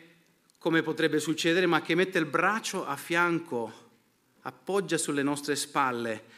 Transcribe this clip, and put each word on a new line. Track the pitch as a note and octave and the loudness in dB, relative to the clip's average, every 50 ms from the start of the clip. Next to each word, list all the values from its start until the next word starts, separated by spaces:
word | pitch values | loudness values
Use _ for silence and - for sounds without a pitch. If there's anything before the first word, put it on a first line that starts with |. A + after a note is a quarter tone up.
| - - - _ _ _ _ _ _ _ _ _ | -20 -20 -20 _ _ _ _ _ _ _ _ _
come | - F3 D#3+ E3 D3+ | -2 2 2 2 2
potrebbe | D#3 D#3 D#3 D#3+ D#3+ D3+ D#3 | 2 0 0 0 2 2 2
succedere, | D3+ D#3+ D#3 D#3 - E3+ E3 F#3 F#3 | 0 0 -2 0 2 2 4 4 4
ma | F3 E3 D3+ D#3 | 4 4 2 2
che | - E3 | 2 2
mette | E3+ F#3 F#3 F#3 F3+ | 2 2 2 2 -2
il | D#3+ | -2
braccio | C#3+ C#3 E3 E3+ F#3+ G#3 A3 G#3+ - - F#3+ C#3 | 0 0 0 2 2 0 -2 -4 -6 -6 -6 -6
a | C3+ C#3 | -6 -6
fianco, | C#3+ - - E3+ E3+ F3 E3+ E3+ D#3+ E3 - B2+ A#2+ A2+ G#2+ - - - - _ _ _ _ _ _ _ _ _ _ - | -8 -6 -2 0 2 2 2 2 0 -2 -4 -6 -4 -4 -6 -10 -14 -20 -20 _ _ _ _ _ _ _ _ _ _ -14
appoggia | C3 C3 - - - F#3+ G3+ F#3 D#3 E3 | -14 -14 -12 -6 -2 0 0 0 0 0
sulle | D3+ - - D3 C#3+ C#3 | -2 0 0 0 0 0
nostre | C#3+ D3 C#3+ C#3+ - C#3+ | 0 0 -2 -2 -4 -4
spalle | C3+ - - - D#3 C#3 C3 B2 A#2+ A#2 A#2 A2 A2 - - - | -4 -4 -4 0 0 0 0 0 -2 -4 -4 -4 -6 -8 -16 -20